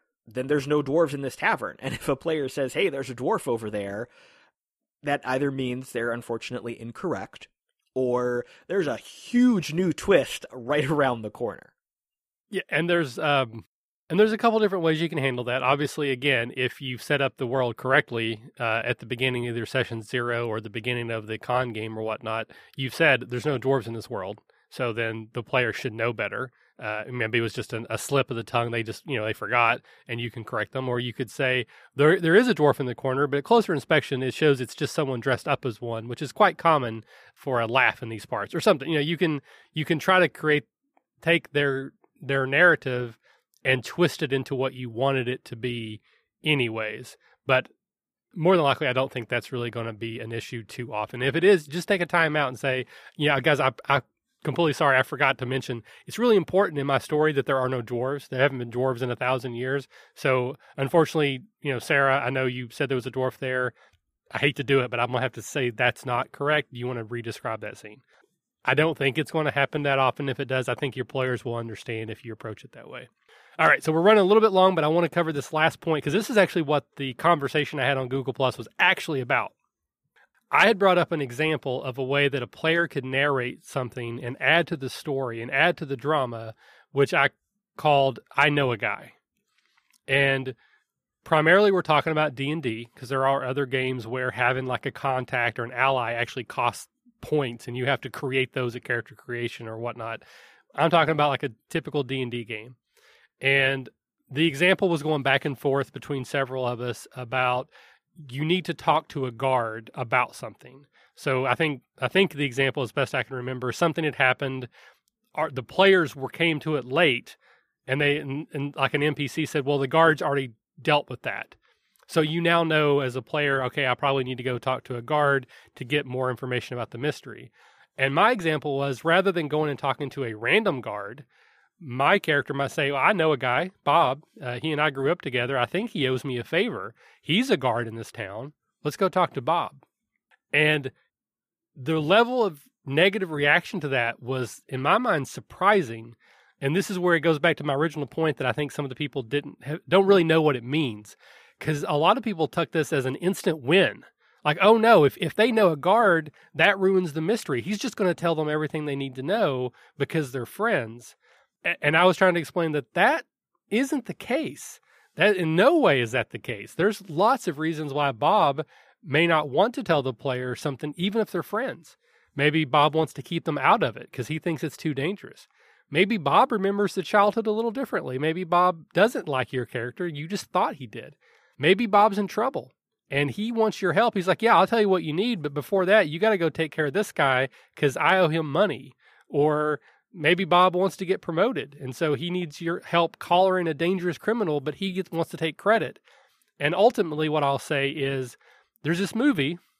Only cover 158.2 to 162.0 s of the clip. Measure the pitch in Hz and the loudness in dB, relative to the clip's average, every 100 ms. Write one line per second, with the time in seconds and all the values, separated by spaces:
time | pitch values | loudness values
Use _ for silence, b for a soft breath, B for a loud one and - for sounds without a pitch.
158.2 | 170 156 151 151 156 160 147 139 135 127 | 0 0 -2 -2 -4 -4 -4 -4 -6 -8
159.2 | 135 220 185 131 127 b b - 143 165 | -4 0 0 0 -4 b b -6 -2 -2
160.2 | 135 127 120 - 220 180 113 117 - _ | -4 -8 -10 -4 -2 0 -2 -12 -20 _
161.2 | b b b _ - 170 147 160 | b b b _ -6 -2 2 6